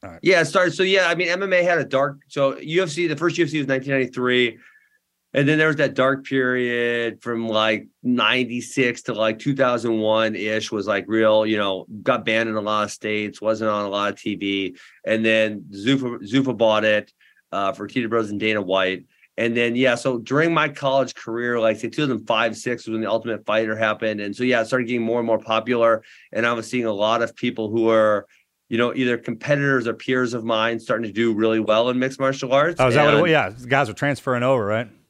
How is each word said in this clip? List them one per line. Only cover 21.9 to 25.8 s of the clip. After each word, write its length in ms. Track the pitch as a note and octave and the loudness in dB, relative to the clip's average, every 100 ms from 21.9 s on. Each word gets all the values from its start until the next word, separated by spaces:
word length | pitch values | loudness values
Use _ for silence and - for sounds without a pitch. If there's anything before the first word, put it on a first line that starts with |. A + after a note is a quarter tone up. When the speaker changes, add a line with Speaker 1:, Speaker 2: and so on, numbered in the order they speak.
| A2+ D3 | -2 -2
Speaker 2:
thousand 180 | A2+ A2 | -2 0
five, 320 | A2 A#2 A2 | 0 0 -2
six 300 | - A#2 - | -6 -6 -6
was 60 | |
when 80 | A2 | -6
The 80 | G#2+ | -2
Ultimate 340 | A2 A#2 G#2 - | -2 -2 -8 0
Fighter 300 | G#2+ A2 A2 | 0 0 0
happened. 440 | A2 G#2+ A2 G#2+ | -2 0 -4 -4
And 140 | G#2 G2+ | -6 -2
so, 80 | |
yeah, 180 | B2+ A#2+ | 0 0
it 40 | A2+ | 0
started 220 | C3 A#2+ | -2 -2
getting 160 | B2 | -2
more 160 | A2+ A#2+ | -2 -2
and 80 | A#2 | 0
more 120 | A2 | -2
popular. 640 | A2 A2 A#2 A#2+ | 0 -2 0 2